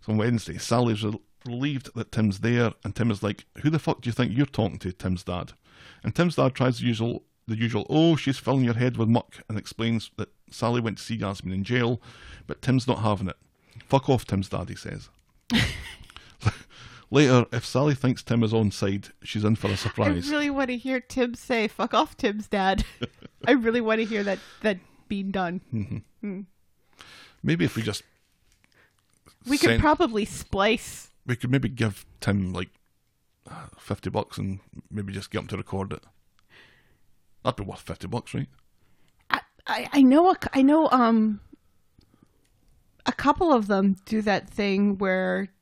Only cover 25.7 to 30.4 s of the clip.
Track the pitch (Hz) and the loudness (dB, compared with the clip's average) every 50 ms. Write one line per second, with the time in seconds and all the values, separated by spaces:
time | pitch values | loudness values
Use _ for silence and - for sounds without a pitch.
25.7 | - 113 101 - - 110 - _ _ _ - 208 190 185 202 - _ _ _ _ | -6 -6 -4 -4 -6 -10 -12 _ _ _ -10 -10 -10 -10 -12 -16 _ _ _ _
26.7 | _ _ _ _ _ _ - - - - - - _ _ - - 156 170 175 135 | _ _ _ _ _ _ -20 -20 -20 -20 -20 -20 _ _ -2 0 0 2 2 0
27.7 | - 117 110 107 98 - - _ _ _ _ _ _ _ _ _ _ _ _ _ | 0 -2 -4 -4 -4 -6 -10 _ _ _ _ _ _ _ _ _ _ _ _ _
28.7 | _ _ _ _ _ _ _ _ _ _ _ - _ _ _ 233 277 294 - - | _ _ _ _ _ _ _ _ _ _ _ -20 _ _ _ -2 0 2 4 4
29.7 | - - - 302 311 302 349 240 226 214 202 - - - | 4 6 4 4 4 4 2 0 0 -2 -4 -4 -6 -12